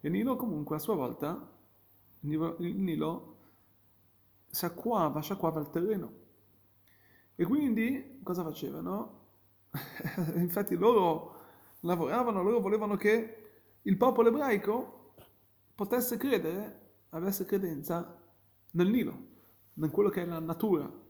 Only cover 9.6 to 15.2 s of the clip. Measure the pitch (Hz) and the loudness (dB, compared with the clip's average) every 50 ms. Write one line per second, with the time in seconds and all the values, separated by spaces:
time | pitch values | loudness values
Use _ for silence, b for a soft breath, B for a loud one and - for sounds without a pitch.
9.6 | _ _ - 147 - - - - - 165 - - 170 156 165 175 175 175 175 208 | _ _ -12 -10 -10 -10 -12 -10 -8 -6 -4 -2 -2 0 0 0 0 0 0 -2
10.6 | 202 - - 170 185 226 240 214 185 170 156 165 - B B B B B B B | -2 0 0 4 6 6 6 6 6 4 2 0 -4 B B B B B B B
11.6 | B B B B - 170 180 170 165 131 170 240 247 240 214 190 180 202 233 240 | B B B B -2 -2 0 0 0 0 2 0 2 2 0 2 2 2 2 2
12.6 | 190 196 208 220 214 208 208 196 - 208 214 226 226 - - - B B B B | 2 2 0 0 0 0 -2 2 4 4 4 4 2 -4 -10 -16 B B B B
13.6 | B B B B _ 202 190 196 240 254 240 240 233 226 226 285 294 269 214 196 | B B B B _ 0 4 6 6 4 6 6 6 6 6 4 2 2 2 2
14.6 | - 202 214 247 - - - - - - _ - | 2 0 0 0 -2 -6 -12 -20 -20 -20 _ -20